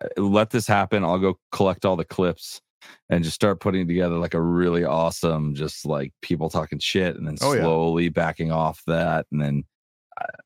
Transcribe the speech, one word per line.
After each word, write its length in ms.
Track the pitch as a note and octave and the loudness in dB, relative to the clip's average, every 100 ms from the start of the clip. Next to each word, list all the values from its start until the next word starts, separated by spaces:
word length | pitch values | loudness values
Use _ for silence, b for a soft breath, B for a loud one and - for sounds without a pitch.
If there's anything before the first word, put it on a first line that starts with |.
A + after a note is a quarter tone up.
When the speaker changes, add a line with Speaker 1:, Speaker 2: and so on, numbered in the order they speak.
Speaker 1:
uh, 180 | - - | -8 -2
let 300 | G2+ G2+ A2 | 2 2 2
this 160 | A#2+ - | 0 2
happen. 380 | G#2 G2 G#2 | 2 2 2
I'll 160 | E2+ F#2 | 2 2
go 180 | F#2+ F2+ _ | 2 0 _
collect 320 | - G2 F2+ | 0 0 2
all 100 | G2+ | 0
the 100 | F2+ | 0
clips 560 | D#2+ - F2+ D#2+ - - _ _ B B - | -2 0 0 -2 -8 -18 _ _ B B -2
and 140 | F2 | 0
just 120 | D#2+ - | 0 0
start 240 | G#2 F2+ | 0 2
putting 260 | G#2 F#2+ F2 | 0 -2 0
together, 300 | F2 F2 E2+ | 0 0 0
like, 180 | E2+ | -2
a 60 | E2+ | 0
really 440 | E2+ F2 F2 E2+ | 2 2 2 2
awesome, 680 | D#2+ D#2+ E2 - E2+ D#2 D2+ | 2 2 0 0 -2 0 -2
just, 320 | C#2 D2+ - D2 | -4 -6 -6 -4
like, 260 | D2 C2+ - | -4 -6 -8
people 280 | - E2 D#2 | -4 -2 -2
talking 300 | E2+ D2+ D2 | -4 -4 -6
shit 360 | - G2+ F2+ - | -2 0 0 -2
and 100 | D#2+ | -6
then 100 | D2+ | -2
Speaker 2:
Oh, 120 | C3+ | 0
yeah. 100 | B2+ | 2
Speaker 1:
slowly 460 | E2 D#2+ E2 E2 F2 | 2 2 2 2 0
backing 420 | E2 D#2+ D#2+ E2 | 0 0 -2 -2
off 320 | D#2+ D#2+ D#2+ - | 0 -2 -2 -2
that. 380 | E2 E2 D#2+ - | 0 0 -2 -2
And 100 | D2 | -2
then 240 | D2 C#2+ C#2+ _ _ _ _ - | 0 -2 -4 _ _ _ _ -12
I, 60 | - - | -10 -12